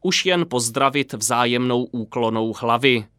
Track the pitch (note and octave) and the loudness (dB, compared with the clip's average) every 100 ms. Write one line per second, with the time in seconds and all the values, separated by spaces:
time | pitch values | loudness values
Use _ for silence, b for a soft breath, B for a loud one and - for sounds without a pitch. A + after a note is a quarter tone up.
0 | F#3 - F#3 F3+ E3+ B2 A#2 A#2+ C3+ C#3+ | 0 0 2 0 0 -2 -2 0 0 0
1 | C3 A2+ - A#2+ A#2+ B2 B2+ A#2+ B2 B2 | -4 -6 -2 0 2 0 0 -2 -2 -8
2 | A2 B2 A2+ A2+ A2+ G#2 A#2 A#2+ C3+ A#2+ | -8 -4 -2 0 -4 -4 -2 2 4 2
3 | G#2+ | -2